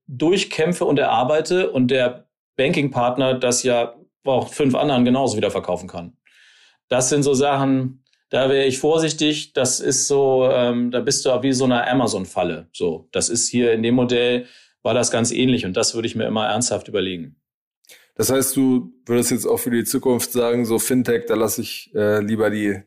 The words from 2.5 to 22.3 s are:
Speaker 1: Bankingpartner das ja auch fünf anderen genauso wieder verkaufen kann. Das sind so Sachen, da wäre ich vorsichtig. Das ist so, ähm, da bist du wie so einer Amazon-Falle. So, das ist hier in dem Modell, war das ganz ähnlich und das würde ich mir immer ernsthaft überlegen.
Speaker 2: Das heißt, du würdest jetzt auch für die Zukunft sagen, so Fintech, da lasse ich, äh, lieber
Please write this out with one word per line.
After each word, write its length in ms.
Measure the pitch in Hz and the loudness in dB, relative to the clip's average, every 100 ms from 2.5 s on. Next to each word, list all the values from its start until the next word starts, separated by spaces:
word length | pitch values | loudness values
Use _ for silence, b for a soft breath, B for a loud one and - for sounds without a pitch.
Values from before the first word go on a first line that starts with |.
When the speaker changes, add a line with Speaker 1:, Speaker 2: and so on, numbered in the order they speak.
| - | -2
Speaker 1:
Bankingpartner 760 | - 175 139 123 123 127 131 127 | 0 0 -2 0 -2 0 0 0
das 280 | 123 120 | 0 0
ja 320 | 127 120 120 - _ _ - | 0 0 -2 -8 _ _ -2
auch 240 | 135 - | 0 -2
fünf 260 | - 139 127 | -2 0 2
anderen 300 | 147 127 123 | 0 2 2
genauso 320 | 131 127 107 | 2 0 0
wieder 140 | 104 | -2
verkaufen 360 | 95 - 90 92 | -2 -4 -6 -8
kann. 300 | 87 87 _ b b b b b b - | -14 -14 _ b b b b b b -4
Das 200 | 127 - | -2 0
sind 140 | 147 | 0
so 100 | 139 | 2
Sachen, 720 | 131 143 139 135 135 131 - _ _ - | 2 2 2 0 0 -2 -10 _ _ -4
da 200 | 123 135 | 0 2
wäre 160 | 139 135 | 2 2
ich 140 | 127 | 0
vorsichtig. 760 | 151 165 156 147 151 151 - | 0 2 0 0 -2 -2 -4
Das 260 | 143 123 - | -2 -2 -2
ist 280 | 139 135 - | -2 -2 0
so, 420 | 139 135 131 127 | 2 4 4 2
ähm, 400 | 127 120 120 120 | 2 2 0 -2
da 80 | 123 | -2
bist 260 | 120 - 139 | -2 -2 0
du 160 | 123 | 0
wie 100 | 135 | 0
so 100 | 127 131 | 0 2
einer 240 | 120 120 | 2 0
Amazon-Falle. 800 | 131 113 98 92 - 87 82 - | 0 0 -2 -6 -2 -2 -4 -12
So, 340 | - 87 80 - | -4 -4 -4 -6
das 180 | 95 87 | -4 -2
ist 180 | - - | -2 -2
hier 220 | 120 120 | 0 2
in 100 | 110 | 2
dem 120 | 117 127 | 2 2
Modell, 520 | 123 120 123 123 123 B B B | 2 2 0 -2 -4 B B B
war 100 | 117 | -2
das 180 | 120 120 | 0 0
ganz 200 | 117 110 | 0 -2
ähnlich 340 | - 131 117 92 | 0 0 0 -2
und 120 | 98 | -2
das 160 | 107 117 | -2 -2
würde 120 | 110 | -4
ich 80 | 113 | -4
mir 100 | 117 | -4
immer 200 | 110 107 | -2 -2
ernsthaft 400 | 107 - 98 - | -2 -2 -4 -4
überlegen. 500 | 101 92 87 73 _ _ _ _ _ _ B B - | -4 -4 -8 -14 _ _ _ _ _ _ B B -4
Speaker 2:
Das 140 | - | 0
heißt, 260 | 135 131 143 | 0 0 2
du 340 | 131 127 - - - | 2 2 0 -14 -2
würdest 260 | 120 120 | 0 2
jetzt 140 | 120 - | -2 0
auch 120 | 113 | -2
für 140 | 127 | 0
die 140 | 117 113 | -2 0
Zukunft 480 | 131 135 120 - | 0 2 0 0
sagen, 320 | 123 117 120 113 | 0 0 0 0
so 140 | 113 | 0
Fintech, 460 | - 127 120 117 - | 2 0 2 0 0
da 80 | 107 | 0
lasse 260 | 110 - | 0 -2
ich, 300 | 104 - - 107 | -8 -10 -6 0
äh, 240 | 104 107 | 2 2
lieber 300 | 104 | 0